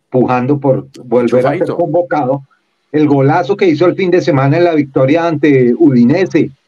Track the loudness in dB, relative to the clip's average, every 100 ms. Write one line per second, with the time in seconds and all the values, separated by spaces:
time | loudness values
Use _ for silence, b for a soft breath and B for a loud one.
0 | _ -2 0 -2 -2 -2 -2 -2 -6 -18
1 | -4 -2 0 0 0 -2 -4 -4 -2 -2
2 | -2 -4 -4 -6 -8 _ _ _ _ -2
3 | 0 2 2 0 -2 0 0 2 0 0
4 | 0 0 0 0 0 2 0 0 -2 -2
5 | 0 0 -2 0 2 2 2 2 2 4
6 | 2 2 0 -2 -4 -8